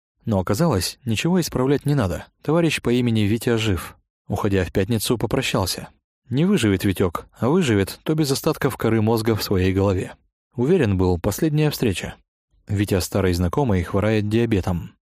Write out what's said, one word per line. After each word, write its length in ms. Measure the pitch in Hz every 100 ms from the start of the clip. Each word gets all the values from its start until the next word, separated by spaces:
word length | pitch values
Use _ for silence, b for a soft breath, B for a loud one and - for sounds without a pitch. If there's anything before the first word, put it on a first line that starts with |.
| _ _ 113
Но 140 | 98
оказалось, 600 | 90 104 170 110 - - 117
ничего 360 | 107 165 180
исправлять 460 | - 123 131 143 143
не 80 | 143
надо, 320 | 95 78 - _
товарищ 400 | - 170 165 -
по 80 | 120
имени 300 | 123 120 110
Витя 360 | 101 113 123 113
жив. 400 | 110 87 - - _ _ -
Уходя 360 | 101 104 95
в 80 | 85
пятницу, 460 | 104 98 113 - 120
попрощался. 720 | 110 123 - 127 92 - - _ _ _ -
Не 160 | 123 180
выживет 380 | 202 113 92
Витек, 420 | 104 90 90 - - -
а 100 | 117
выживет, 500 | 180 139 104 95 -
то 100 | -
без 180 | 156 143
остатков 460 | 131 165 - 139 -
коры 240 | 117 113
мозга 340 | 107 117 110 107
в 60 |
своей 320 | - 95 95
голове. 400 | 95 101 92 - - _ _ _ 120
Уверен 440 | 131 190 110 95
был, 180 | 92 87
последняя 540 | 104 - 160 147 151
встреча. 420 | - 117 90 - - _ _ _ _ -
Витя 320 | 101 104 95
старый 340 | - 104 92
знакомый, 480 | 87 87 - 135 92
хворает 480 | 85 98 107 110 104
диабетом. 640 | 113 117 101 95 87 - _ _